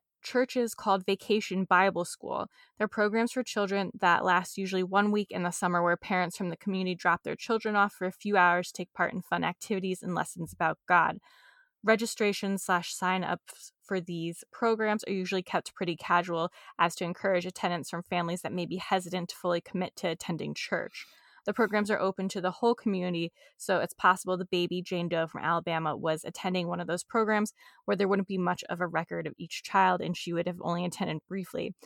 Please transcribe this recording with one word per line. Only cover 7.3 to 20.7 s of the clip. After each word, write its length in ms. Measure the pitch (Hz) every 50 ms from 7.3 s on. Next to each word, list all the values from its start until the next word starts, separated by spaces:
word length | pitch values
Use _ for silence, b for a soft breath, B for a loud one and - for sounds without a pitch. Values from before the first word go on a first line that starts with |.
| -
children 400 | - - - 233 226 - 226 214
off 160 | 208 202 208 -
for 120 | - 185
a 60 | 185 185
few 240 | - - 208 202
hours 300 | 190 180 175 175 180 180 -
to 40 | - - 180
take 100 | - _
part 200 | - 175 170 -
in 80 | 180 175
fun 220 | - - 175 165
activities 580 | 160 180 - - - 220 190 185 190 185 - -
and 140 | 180 175
lessons 360 | 170 165 - - 175 170 156 -
about 260 | - 175 160 160 - _ -
God." 300 | 180 175 165 170 - 202 b b b b b b b b b b b _ -
Registration 760 | 208 220 208 233 226 - - 226 208 202 - - 196 196 190
slash 340 | - - 185 175 175 - -
sign-ups 800 | - 190 185 185 185 180 - 175 175 - - - - - - _ _ _
for 180 | - 202 185
these 420 | 170 180 175 170 165 170 165 - - - -
programs 520 | - 247 226 226 220 220 214 214 214 -
are 80 | - 202
usually 300 | 190 185 180 196 185 180
kept 320 | - - - - - -
pretty 220 | - 196 175 170
casual 540 | - - - 180 175 175 185 170 165 165 180 B B B B B -
as 160 | 170 175 -
to 80 | - 190
encourage 420 | 170 175 - - 196 190 180 175
attendance 420 | 185 - - - 180 175 170 - -
from 140 | - 170 175
families 400 | - 185 180 170 170 175 180 -
that 100 | - 208
may 140 | 180 175
be 100 | - 165 185
hesitant 500 | - - 202 190 180 175 180 180 170 -
to 80 | -
fully 240 | - - 180 175 170
commit 340 | - - - 180 185 - -
to 120 | - - 175
attending 460 | 165 - - - 175 151 147 147 151
church. 520 | - - -